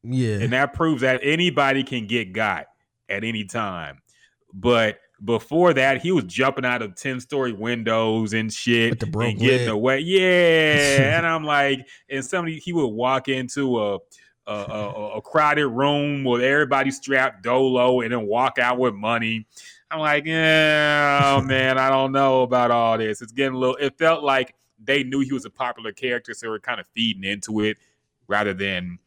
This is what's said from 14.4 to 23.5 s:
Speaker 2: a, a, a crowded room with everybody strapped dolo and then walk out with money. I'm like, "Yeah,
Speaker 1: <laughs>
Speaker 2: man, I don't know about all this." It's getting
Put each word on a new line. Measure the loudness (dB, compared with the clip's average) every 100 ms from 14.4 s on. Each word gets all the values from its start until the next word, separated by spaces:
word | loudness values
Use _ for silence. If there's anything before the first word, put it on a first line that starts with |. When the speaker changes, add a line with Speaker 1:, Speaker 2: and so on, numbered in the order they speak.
| -10
Speaker 2:
a, |
a, | -8 -8 -8 -8 -8 -10 -10
a |
crowded | -2 2 2 2 0
room | 0 0 0 -2 -4
with | -2 0
everybody | 2 2 2 0 0
strapped | -4 -2 0 0 -2
dolo | -2 0 2 4 4 2
and | 0
then | -4 -2
walk | 0 0 2
out | 0 2
with | -2
money. | -2 -2 -2 -2 -6 -10 -20 -20 -20 _
I'm | -4
like, | 0 0 0
"Yeah, | 0 4 4 4 4 4 4 4 4 4 2
Speaker 1:
<laughs> | 2
Speaker 2:
man, | 2 2 2
I | 2
don't | 2 2
know | 2 4 4
about | 2 2 4
all | 2 2 0
this." | -2 -4
It's | -8
getting | -2 -2